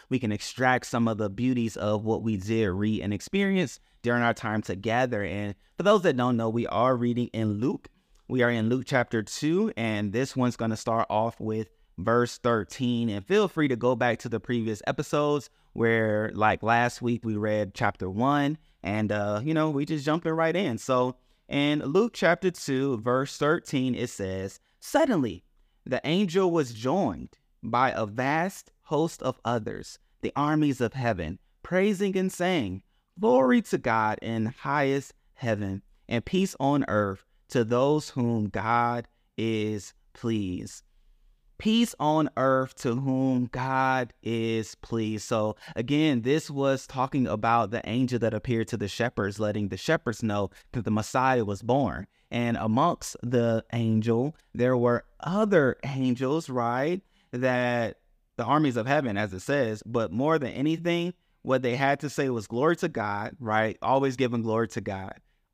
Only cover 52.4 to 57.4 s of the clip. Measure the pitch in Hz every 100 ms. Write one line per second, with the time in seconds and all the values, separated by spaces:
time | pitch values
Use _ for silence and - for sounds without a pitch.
52.4 | 117 117 110 113 170 147 - - 120 123
53.4 | 117 113 - 117 113 110 113 113 139 -
54.4 | _ - 123 127 120 120 - - 151 196
55.4 | 214 185 135 - 127 135 127 123 131 160
56.4 | 160 127 117 123 147 190 - _ _ 123